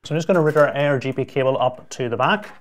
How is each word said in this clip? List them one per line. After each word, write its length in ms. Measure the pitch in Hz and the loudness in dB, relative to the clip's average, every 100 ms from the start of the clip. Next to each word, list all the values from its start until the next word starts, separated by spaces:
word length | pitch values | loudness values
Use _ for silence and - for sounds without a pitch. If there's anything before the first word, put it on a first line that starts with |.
So 100 | - | -4
I'm 60 | 156 | -4
just 80 | 170 | 0
gonna 140 | 185 | 2
route 140 | 151 151 | 4 4
our 100 | 143 | 2
A 180 | 139 143 | 2 0
R 140 | 139 | 0
G 120 | 135 | -2
B 140 | 131 127 | -4 -4
cable 340 | 143 131 131 | 0 0 0
up 300 | 127 - - | -2 -4 -16
to 200 | - 127 | -8 -6
the 60 | 113 | 0
back, 360 | 139 208 - - | 0 0 -6 -20